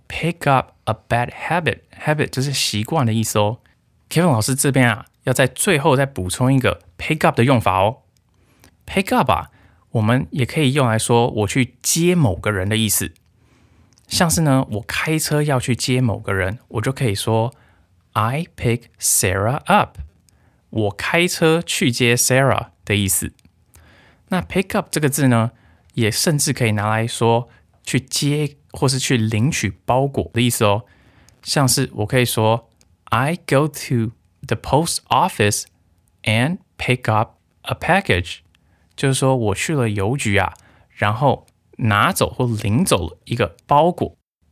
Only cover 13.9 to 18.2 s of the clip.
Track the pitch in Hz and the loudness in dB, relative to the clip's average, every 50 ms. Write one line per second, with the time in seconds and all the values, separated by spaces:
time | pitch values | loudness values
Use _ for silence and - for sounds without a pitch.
13.9 | _ _ _ - - - 180 160 - 170 160 143 135 131 - - 107 101 - - | _ _ _ -6 -2 0 0 2 2 2 2 2 2 2 0 -2 -4 -8 -8 -8
14.9 | - - - 160 160 156 - - 151 151 151 151 135 123 - 135 117 - - - | -8 -6 -4 -2 -2 -2 -2 0 0 0 0 0 0 0 0 -2 -2 -2 -2 0
15.9 | 127 127 127 113 98 104 110 104 101 95 92 95 117 - _ - - 113 107 131 | 0 2 0 0 -2 -2 -4 -4 -2 -2 -2 -2 -4 -8 _ -8 -6 -4 -4 -4
16.9 | 131 - 139 110 98 - - 110 113 110 113 120 - _ _ _ _ _ _ _ | -4 -2 -2 -2 -2 -2 -2 0 0 0 0 -2 -6 _ _ _ _ _ _ _
17.9 | _ _ _ _ - 110 | _ _ _ _ -2 -2